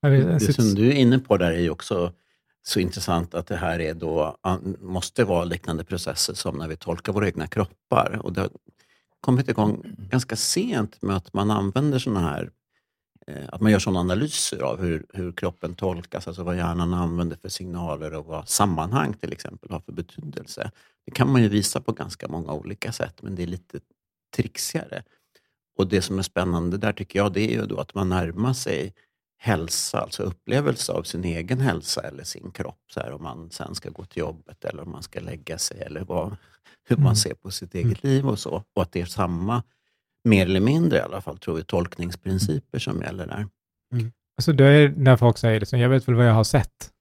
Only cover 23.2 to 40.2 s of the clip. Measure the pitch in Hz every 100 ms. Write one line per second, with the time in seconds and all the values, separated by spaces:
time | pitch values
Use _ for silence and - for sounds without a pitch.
23.2 | - 92 87 90 _ 71 _ _ _ _
24.2 | _ - - - - 160 - - - _
25.2 | _ _ _ _ _ - 95 95 87 95
26.2 | 92 - 92 85 87 98 107 - 98 98
27.2 | 101 92 110 117 101 98 - 101 95 90
28.2 | 85 85 120 127 - 82 71 - _ _
29.2 | _ _ - 95 82 - - - - -
30.2 | 95 87 - 131 147 123 - - 85 87
31.2 | 90 82 87 127 131 82 - - - 71
32.2 | - - - - - - _ - 60 71
33.2 | 80 60 82 - - - - - 90 -
34.2 | 82 80 - - - - - - - -
35.2 | 85 80 - 82 - - - 78 90 90
36.2 | 85 101 _ _ _ _ _ 123 135 107
37.2 | - - 98 - 87 92 117 101 139 135
38.2 | 135 104 - 80 - - 85 87 87 -
39.2 | 90 87 95 120 - _ _ _ _ _